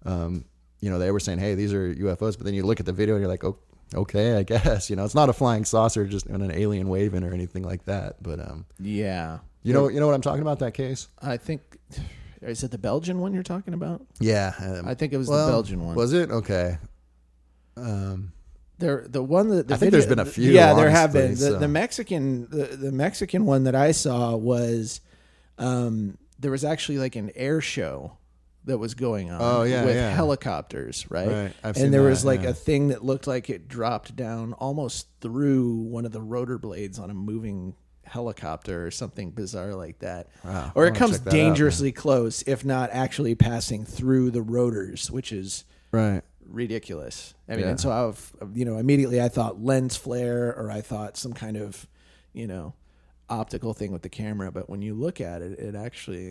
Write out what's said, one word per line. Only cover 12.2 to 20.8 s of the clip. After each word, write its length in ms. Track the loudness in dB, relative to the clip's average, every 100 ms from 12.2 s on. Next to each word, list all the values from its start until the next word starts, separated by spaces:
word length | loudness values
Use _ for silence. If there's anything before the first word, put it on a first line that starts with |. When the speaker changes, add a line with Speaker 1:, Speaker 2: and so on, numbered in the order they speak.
| -20 -14
Speaker 2:
is 200 | -10 -8 -8
it 60 |
the 60 | -4
Belgian 420 | -2 -2 -2 -4
one 140 | -2
you're 100 | -4
talking 300 | -6 -8 -6
about? 320 | -6 -6 -8 -12 -2
Speaker 1:
Yeah, 340 | 2 2 0 -4
um, 260 | -6 -6 -6
Speaker 2:
I 80 |
think 200 | -4 -4
it 40 | -2
was 120 | 0
Speaker 1:
well, 160 | 2 4
Speaker 2:
the 60 |
Belgian 320 | 2 0 -4 -2
one. 100 | 0
Speaker 1:
was 160 | 2
it? 200 | 2 2
Okay. 460 | -2 0 0 0 -4 -10 -20 _ _ _ _ _ _ _ -10
Um, 540 | -6 -4 -4 -6 -10 -14 -20 -20 -20 -4
Speaker 2:
There, 280 | -2 -2 -4
the 160 | -6
one 260 | 2 4 6
that, 180 | 2 2
the 80 | 4
Speaker 1:
I 20 |
think 140 | 8
there's 140 | 8 6
Speaker 2:
video, 100 | 4
Speaker 1:
been 40 | 2
a 40 |
few, 200 | 2 10
Speaker 2:
yeah, 220 | 12 12
there 160 | 10